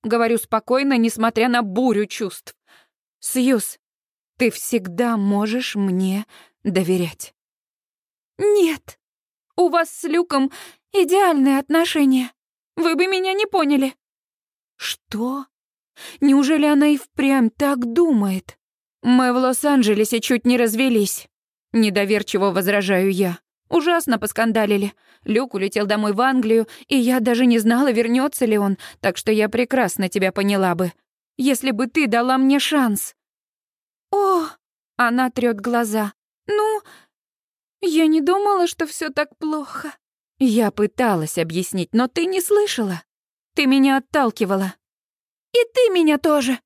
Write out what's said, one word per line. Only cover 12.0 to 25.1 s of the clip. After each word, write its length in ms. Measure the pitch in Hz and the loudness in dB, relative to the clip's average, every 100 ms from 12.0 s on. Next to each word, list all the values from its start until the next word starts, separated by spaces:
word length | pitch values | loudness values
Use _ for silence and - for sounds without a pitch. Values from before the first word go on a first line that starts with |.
| 277 262 247 _ _ _ _ - | 4 2 0 _ _ _ _ -2
Вы 180 | 330 | 0
бы 120 | 320 370 | 0 0
меня 280 | 381 381 | 0 -2
не 100 | 392 | -2
поняли. 500 | 403 392 294 285 269 - _ _ _ _ _ _ _ _ | -2 0 2 2 0 -6 _ _ _ _ _ _ _ _
Что? 680 | - - _ 214 240 277 269 _ _ _ _ - - - | -12 -12 _ -6 -4 -6 -10 _ _ _ _ -20 -20 0
Неужели 440 | 285 269 269 311 | 4 4 4 2
она 240 | 294 294 294 | 4 4 4
и 80 | 285 | 2
впрямь 540 | - - 269 269 226 | -2 -2 0 2 2
так 420 | - 285 277 240 | 0 -2 -2 -2
думает? 680 | 233 339 240 202 190 - _ _ _ _ _ | 0 2 2 0 -4 -10 _ _ _ _ _
Мы 300 | 240 254 254 | 2 4 4
в 40 | 247 | 2
Лос-Анджелесе 840 | 254 247 294 277 214 208 214 226 | 0 0 2 2 4 2 0 -2
чуть 260 | - 240 240 | -2 0 2
не 100 | 247 | 2
развелись. 720 | 233 220 269 226 196 - - _ _ _ _ | 0 0 0 2 0 -4 -14 _ _ _ _
Недоверчиво 760 | 226 214 190 196 208 196 196 196 | 0 2 0 0 -2 -2 0 0
возражаю 640 | 180 185 202 190 190 190 | 0 0 0 0 0 0
я. 260 | 190 185 175 _ _ _ | 0 -2 -4 _ _ _
Ужасно 500 | 339 311 339 330 226 | -2 0 -2 -2 -4
поскандалили. 760 | 208 - 226 220 208 202 202 _ _ | -4 -2 -2 0 0 0 -2 _ _